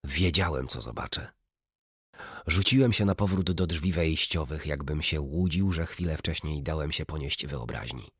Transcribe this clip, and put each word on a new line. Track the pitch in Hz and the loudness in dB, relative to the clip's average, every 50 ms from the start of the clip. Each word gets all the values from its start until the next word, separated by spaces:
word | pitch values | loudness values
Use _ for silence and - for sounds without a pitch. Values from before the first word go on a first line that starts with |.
| - | -6
wiedziałem, | 71 67 73 92 87 80 92 95 87 78 65 67 76 | -4 0 4 4 4 4 4 2 2 2 -2 -2 -2
co | - 64 | -4 -6
zobaczę. | 55 57 58 62 - - - - - - - _ _ _ _ _ _ _ _ _ _ _ _ _ _ _ _ - - - - - - | -6 -8 -6 -6 -6 -4 -4 -6 -6 -8 -14 _ _ _ _ _ _ _ _ _ _ _ _ _ _ _ _ -18 -18 -16 -16 -10 -2
Rzuciłem | - - 92 98 - - 131 131 120 107 | 0 2 2 4 4 6 6 6 6 6
się | - 107 | 4 4
na | 98 92 | 2 4
powrót | - 104 98 95 95 90 92 90 | 4 2 2 2 2 2 0 0
do | 80 92 | 0 0
drzwi | 82 82 80 73 95 87 | 0 0 0 0 0 2
wejściowych, | 85 85 80 80 80 - - - 85 78 64 76 78 - | 2 2 2 2 0 0 0 0 -2 -2 -2 -4 -6 -4
jakbym | 80 73 71 71 69 76 78 78 | -4 -4 -4 -2 -2 -2 -2 0
się | - - 78 | 0 0 0
łudził, | 73 67 71 85 90 92 76 90 98 98 90 | -2 -2 0 2 2 2 4 4 2 2 2
że | 80 82 | 0 -2
chwilę | - - - 90 85 78 | -4 -4 -4 -2 -2 -2
wcześniej | - - - 80 - - 76 76 73 69 | -2 -2 -2 -4 -2 -2 -2 -4 -2 -2
dałem | 73 78 80 73 73 76 | -2 -2 -2 -2 -2 -2
się | - - | -4 -6
ponieść | - 80 78 69 69 - - - | -4 -6 -6 -4 -4 -4 -4 -4
wyobraźni. | 69 69 69 57 58 - - - 58 58 123 - - _ _ | -6 -6 -6 -6 -6 -6 -6 -6 -8 -8 -10 -12 -14 _ _